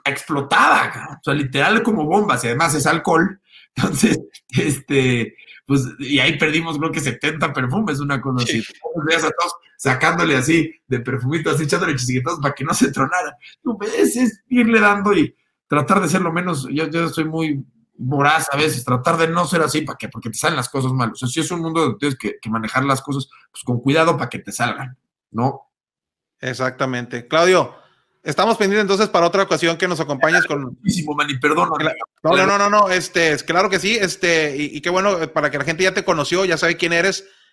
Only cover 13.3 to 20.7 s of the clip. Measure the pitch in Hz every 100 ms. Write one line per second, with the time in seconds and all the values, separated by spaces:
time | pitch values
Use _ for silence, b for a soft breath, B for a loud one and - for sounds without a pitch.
13.3 | - B B - 208 208 - - 240 247
14.3 | - _ 247 226 226 208 202 196 190 143
15.3 | - _ _ _ 147 143 202 175 180 175
16.3 | 165 180 147 123 143 156 165 165 147 156
17.3 | 160 160 139 - _ _ - 131 143 143
18.3 | 156 143 139 156 127 123 123 147 165 165
19.3 | 170 175 170 147 151 - - 107 113 113
20.3 | - 160 156 117